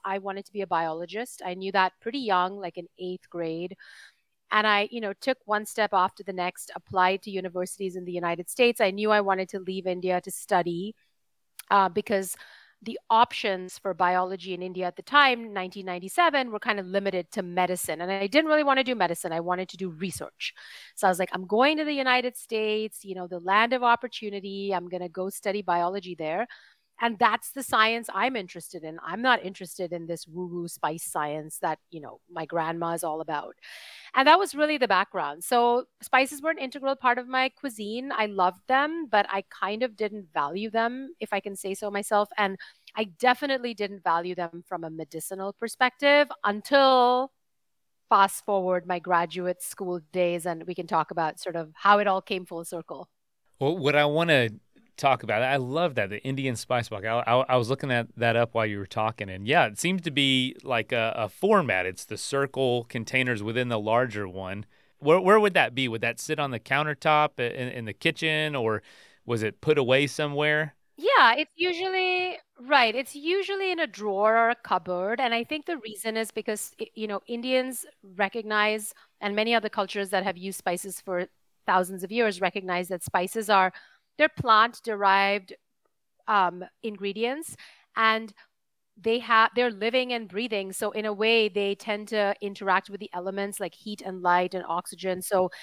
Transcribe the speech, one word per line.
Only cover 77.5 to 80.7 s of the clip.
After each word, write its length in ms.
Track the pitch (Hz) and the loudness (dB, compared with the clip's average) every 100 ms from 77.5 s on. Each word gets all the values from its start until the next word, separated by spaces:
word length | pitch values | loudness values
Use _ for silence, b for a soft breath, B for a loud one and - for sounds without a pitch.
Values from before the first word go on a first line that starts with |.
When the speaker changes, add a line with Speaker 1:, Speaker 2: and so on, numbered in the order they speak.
| 254 254 247 - _ | 0 -2 -8 -14 _
Speaker 1:
recognize, 920 | 196 185 202 233 214 214 208 214 214 - b _ | -20 -2 -2 -2 -2 2 2 0 -6 -14 b _
and 160 | 208 208 | -4 0
many 180 | 220 | 2
other 140 | 233 214 | 2 2
cultures 400 | - 190 208 196 | -2 -2 -2 0
that 160 | 190 | 0
have 140 | 190 180 | 0 -4
used 180 | 190 190 | -8 -6
spices 460 | - | -4